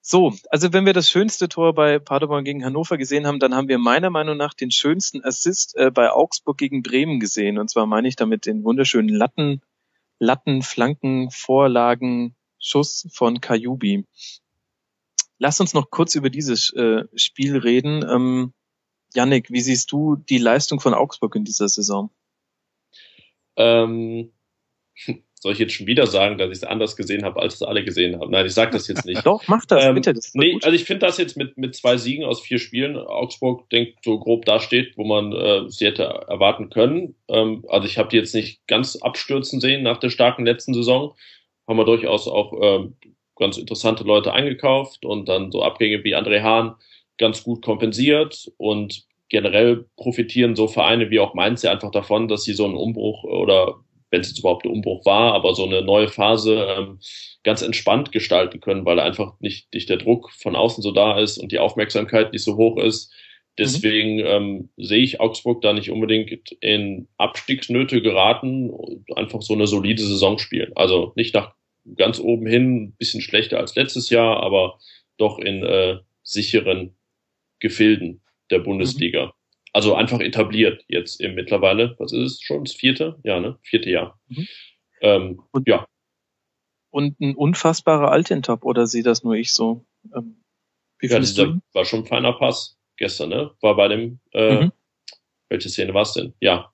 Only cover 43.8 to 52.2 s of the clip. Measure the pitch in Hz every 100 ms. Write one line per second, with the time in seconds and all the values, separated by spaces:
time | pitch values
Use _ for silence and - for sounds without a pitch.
43.8 | 113 110 104 104 104 - 143 127 139 135
44.8 | 135 - - 104 98 92 95 98 - -
45.8 | 107 104 104 - 107 104 110 113 113 113
46.8 | _ _ _ - 113 110 120 117 - 107
47.8 | 113 107 139 147 151 - - _ 104 104
48.8 | 104 - _ _ _ 107 101 101 120 117
49.8 | - - 123 120 117 123 120 110 110 -
50.8 | 82 117 107 110 98 87 98 120 90 101
51.8 | 104 104 98 107